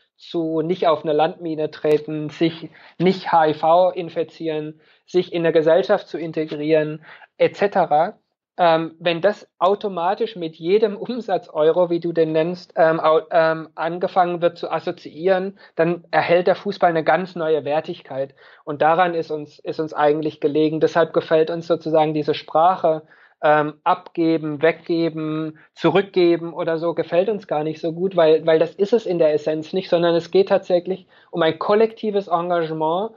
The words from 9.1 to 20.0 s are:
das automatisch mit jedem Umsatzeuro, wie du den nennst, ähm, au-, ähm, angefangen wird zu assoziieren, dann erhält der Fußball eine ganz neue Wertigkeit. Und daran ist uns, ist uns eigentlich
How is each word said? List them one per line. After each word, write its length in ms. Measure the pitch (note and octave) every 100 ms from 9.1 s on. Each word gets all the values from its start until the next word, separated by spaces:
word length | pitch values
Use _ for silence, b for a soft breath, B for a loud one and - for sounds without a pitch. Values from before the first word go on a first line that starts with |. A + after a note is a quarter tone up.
| E3+
das 260 | F3+ G#3 - -
automatisch 760 | F3+ G3+ G#3 F3+ E3+ G#3 A3
mit 220 | F#3 D#3+ D#3+
jedem 400 | E3 G#3 A3 G3
Umsatzeuro, 920 | - B3 G#3+ F3 - D#3 D#3 D#3+ F3
wie 100 | E3+
du 140 | E3+
den 180 | E3 D#3+
nennst, 400 | D#3 E3 F3+ - -
ähm, 220 | D#3+ E3
au-, 200 | D#3+ D#3+ -
ähm, 380 | E3+ D#3+ D#3+ D#3
angefangen 640 | - E3 F3 F#3 G3 F3 F3
wird 160 | E3+ E3+
zu 140 | E3
assoziieren, 880 | D#3+ F3+ F3 - D3 F3+ F#3 G3 G3 b
dann 300 | - E3 E3+ -
erhält 360 | D3 - F3 F#3
der 80 |
Fußball 340 | F3 G3+ G3 F3+
eine 160 | E3
ganz 320 | D#3 D#3+ F#3 F3
neue 300 | D#3+ D#3 C3+
Wertigkeit. 680 | D3+ D#3+ E3+ - C3+ C3+ _ b b
Und 160 | - D3
daran 320 | D3+ E3 F3+
ist 180 | E3 D#3+
uns, 280 | D#3 D3 -
ist 200 | - D#3
uns 140 | D#3
eigentlich 480 | -